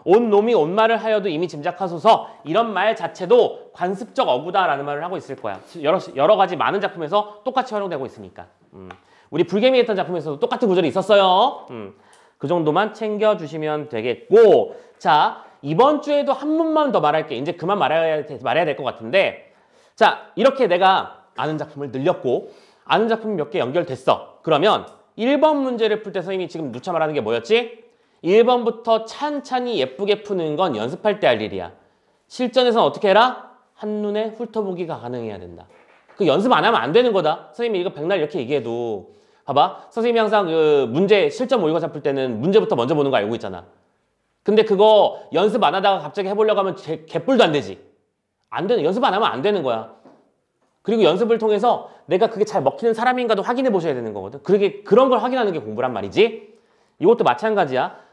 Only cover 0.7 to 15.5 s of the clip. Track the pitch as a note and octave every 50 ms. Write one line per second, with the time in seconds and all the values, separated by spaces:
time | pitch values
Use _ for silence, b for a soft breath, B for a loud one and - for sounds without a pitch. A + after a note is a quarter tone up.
0.7 | F#3 A3 A3 A3+ A#3 G#3+ G3+ A3+ G#3+ G#3 F#3+ G3 D3+ D#3 F3+ D#3+ E3 D3 C#3+ F3
1.7 | F3 - G3 F3 F3 D#3+ C#3 A3 G#3 - B B B B - C#3+ E3 G#3+ A#3 A3+
2.7 | G3+ F3+ G3 A3 A3 A3 - - - - F#3 F3 A#3+ B3 F#3+ - - - - -
3.7 | - - F3 F#3 G3+ F#3+ A#3+ - - C4 B3 - B2+ C3 D3+ F3+ F3+ G3 F#3 E3
4.7 | C#3+ C#3 C#3+ C#3+ D3 D3 E3 F3+ F#3 D#3 - - C3+ - - G#2+ F#2+ G2 - -
5.7 | - E3+ C#3+ D3 F#3 F3+ - - - C3 D3 D#3+ D#3+ F#3 F#3+ F3 F3+ C#3 A2+ B2
6.7 | E3+ G#3 G#3 F3+ - E3+ D#3 D3 F#3+ G#3 G#3 G#3 - - _ C4 A3+ C4 A#3+ -
7.7 | G#3+ G#3 G3+ F#3 E3 C3+ C3 A2 - A2+ G2 F2+ - F#2 F2 - _ _ _ _
8.7 | - G2 F#2+ F#2 - - b b b b b b C3 D#3+ E3+ E3+ F3+ G#3 A#3 C4
9.7 | C4 B3 A3 - G#3 F#3 F3 D3+ F3+ E3+ C#3+ D#3 C#3+ C#3+ A#3+ A#3+ B3 A#3 B3 G3+
10.7 | F#3 F#3 E3+ - - F#3+ F#3 A3 G#3 G3+ F#3+ F#3 F3+ F#3+ A#3 C#4 - - - -
11.7 | C3 A2+ G#2 F#2+ - b b b b b b b b b - C#3 F3 F3 D#3+ D3+
12.7 | D3+ F#3 G#3+ G#3+ A3 - A3+ G#3+ G#3+ G3+ G#3+ G#3+ G#3 F3 D#3+ C#3 D#3+ D#3 D#3 D3+
13.7 | D3+ D3+ C#3+ D3 B2 A2 A2+ B2 A2+ - - - F#3 A3+ A3+ G3+ D#3+ A#2+ G2 B
14.7 | B B B B B _ - F3+ D#3 D3+ F3+ A3+ B3 - - -